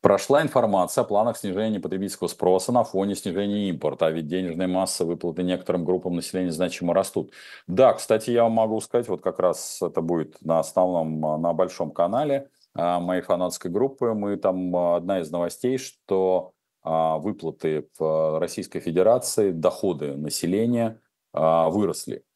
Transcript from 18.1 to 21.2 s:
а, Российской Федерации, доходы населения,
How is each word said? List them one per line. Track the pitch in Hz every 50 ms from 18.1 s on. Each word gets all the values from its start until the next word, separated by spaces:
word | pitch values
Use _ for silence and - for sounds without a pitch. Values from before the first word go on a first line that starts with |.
| 78 78 80 78 78
а, | 78
Российской | 87 80 - - 95 - - -
Федерации, | - 85 78 85 - 107 120 123 - - - - 104 98
доходы | 85 82 82 90 - - - 95 85 69 73 71 67
населения, | 71 76 76 - - - 85 92 104 113 120 120 117 117 117 113 - _ _ _ _